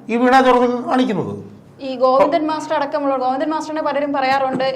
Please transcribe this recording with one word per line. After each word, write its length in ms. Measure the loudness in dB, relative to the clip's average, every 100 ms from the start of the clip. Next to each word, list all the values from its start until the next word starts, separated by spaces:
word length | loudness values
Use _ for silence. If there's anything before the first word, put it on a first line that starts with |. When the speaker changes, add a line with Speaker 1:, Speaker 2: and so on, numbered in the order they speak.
| -4
Speaker 1:
ഈ 60 | 0
വീണ 120 | 4 6 6
ജോർജ് 200 | 4 2 0 -2
കാണിക്കുന്നത്. 460 | 0 0 -2 -4 -8 -14 -20 -20 -14 -10
Speaker 2:
ഈ 40 | 0
ഗോവിന്ദൻ 420 | 2 4 4 2 -2
മാസ്റ്റർ 240 | -4 -4 -4
അടക്കമുള്ള, 380 | -2 -2 -2 -2
ഗോവിന്ദൻ 280 | -2 -2 -2
മാസ്റ്ററിനെ 280 | -4 -4 -4 -2
പലരും 260 | -2 -2 -2
പറയാറുണ്ട്, 480 | 0 0 0 -2 -2